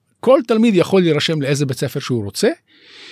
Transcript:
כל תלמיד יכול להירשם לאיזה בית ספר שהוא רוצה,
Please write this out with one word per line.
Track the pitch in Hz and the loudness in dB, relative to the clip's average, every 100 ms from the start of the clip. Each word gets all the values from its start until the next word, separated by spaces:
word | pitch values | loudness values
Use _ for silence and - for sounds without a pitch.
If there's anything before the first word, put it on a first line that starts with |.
| _ _ | _ _
כל | 226 269 240 | 2 2 2
תלמיד | 226 233 | 2 2
יכול | 180 156 196 | 2 2 2
להירשם | 170 147 - 156 | 2 0 -2 -4
לאיזה | 135 143 139 | -2 -2 -2
בית | 131 | -4
ספר | 139 143 | -6 -8
שהוא | - 120 | -6 -6
רוצה, | 101 - 214 330 _ _ - - - | -6 -2 -2 -2 _ _ -20 -20 -20